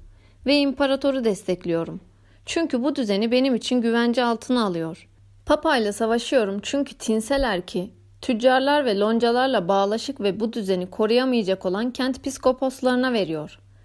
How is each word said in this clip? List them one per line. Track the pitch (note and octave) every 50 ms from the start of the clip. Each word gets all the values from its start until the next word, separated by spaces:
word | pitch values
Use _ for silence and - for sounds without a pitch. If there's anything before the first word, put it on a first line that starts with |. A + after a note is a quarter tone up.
| - - - - - - - - -
Ve | B3 C#4+ D4
imparatoru | C#4+ C#4 C4+ - C#4+ C4+ C4+ C4+ C#4 C#4 C4 C4+ A#3
destekliyorum. | A3+ F#3+ F#3 - - F3+ F3+ - F3 E3 E3 E3 D#3 D#3+ F#3 - - _ _ - - - - _
Çünkü | - - E4+ E4 - - A#3+ A#3+
bu | D4+ D4
düzeni | C#4+ B3 G3+ G3+ G3 A3 A#3
benim | A#3+ B3+ C4 C#4 B3+
için | G#3+ - - B3+ B3
güvence | A3+ A#3 A3+ A#3+ A#3 A#3+ A#3 B3+ B3
altına | A#3 A#3 A3+ - - B3+ B3 A3+
alıyor. | G3 F3 E3 E3 D#3+ E3+ - - - _ _ - - - - -
Papayla | - D4 D4+ - D#4+ D4 B3 A3 G#3 G3+
savaşıyorum | - A#3 A3 A#3 A#3+ A#3 - D4 C4 G#3+ G3 G3 G#3 G3+
çünkü | - - C#4 C#4+ - -
tinseler | - - - A3 A3 A3 - C#4 C#4 C4+ A#3 G3 F3 F3
ki, | - - F#3+ F3+ A3 - - - - - -
tüccarlar | - - B3+ G#3+ A#3+ C4 B3+ C4 C4 C#4 D4 D4 C#4+
ve | B3 G3+ G3
loncalarla | G3+ G#3+ A3+ A#3 A#3 A#3 A#3 B3 C4 C4+ B3+ G#3+ F3 E3+
bağlaşık | G3 G3 G3 G3 G#3+ A3+ - - C4 -
ve | G3+ G3+ F3+ A3
bu | A3 A3+ A3+
düzeni | A#3+ G#3 F#3 F#3+ F3+ F3+ F3+
koruyamayacak | - - G#3+ G#3+ A#3 A#3+ C4 C4 B3 A#3 G3+ F3+ F#3+ F#3+ -
olan | F#3+ F3+ G3+ A#3 B3+
kent | A#3+ - B3+ C4 C4 - -
psikoposlarına | C#4 C4 - - C4 C4 C4 C4+ C4 C4 - C4 B3+ B3 B3 B3+ C4 A#3+
veriyor. | A3 F#3 D3+ D#3+ D3+ D3+ - - - - - - - -